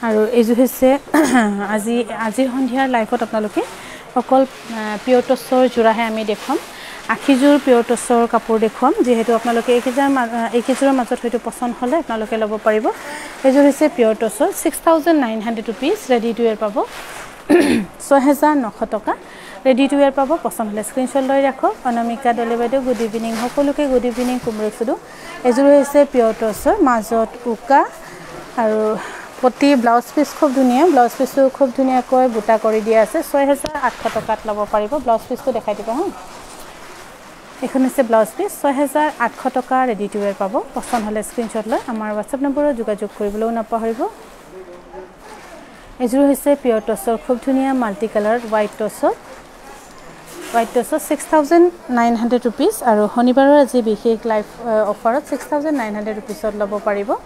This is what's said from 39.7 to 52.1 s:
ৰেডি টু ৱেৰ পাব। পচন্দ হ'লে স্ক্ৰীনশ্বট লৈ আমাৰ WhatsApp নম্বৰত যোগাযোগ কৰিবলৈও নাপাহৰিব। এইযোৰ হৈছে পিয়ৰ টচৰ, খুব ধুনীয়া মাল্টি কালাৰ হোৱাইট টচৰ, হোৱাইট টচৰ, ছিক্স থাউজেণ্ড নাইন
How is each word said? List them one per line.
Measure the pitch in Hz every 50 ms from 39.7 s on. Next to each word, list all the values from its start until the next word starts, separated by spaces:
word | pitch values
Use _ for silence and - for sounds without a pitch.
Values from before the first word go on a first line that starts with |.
| 262 262 262
ৰেডি | 254 226 190 208 202 -
টু | 214
ৱেৰ | 202 202 196 196
পাব। | 202 190 202 285 427 - -
পচন্দ | 254 - - - 240 214
হ'লে | 214 214 214 202
স্ক্ৰীনশ্বট | - - - 233 220 - 226 214 220
লৈ | 247 349 453
আমাৰ | - 233 220 214 214 208
WhatsApp | 208 208 - - 262 269
নম্বৰত | 285 269 285 294 294 285
যোগাযোগ | 226 226 214 208 202 214 202 - -
কৰিবলৈও | 214 202 202 208 220 226
নাপাহৰিব। | 233 226 220 - 233 226 220 226 226 220 311 415 440 - - - - - - - - 185 185 175 175 175 175 180 180 190 185 185 - - - - - - - - - - - - - - - - - -
এইযোৰ | 254 240 226 269 285
হৈছে | 277 285 - - 285 285 285 -
পিয়ৰ | 247 226 220 214
টচৰ, | - 220 190 - - 233 220 -
খুব | - 254 240 -
ধুনীয়া | - 269 262 269 269 269
মাল্টি | 262 240 220 196 196 226
কালাৰ | 214 - 220 208 208 226 247
হোৱাইট | 240 220 214 214 214 208 - -
টচৰ, | 220 208 - - - 311 440 - - - - - - - - - - - - - - - - - - - - - - - - - - - -
হোৱাইট | 233 233 226 -
টচৰ, | 254 226 - - 311 - -
ছিক্স | 311 285 - -
থাউজেণ্ড | - 311 294 277 330 339 349 359 349 - - -
নাইন | 247 240 233 233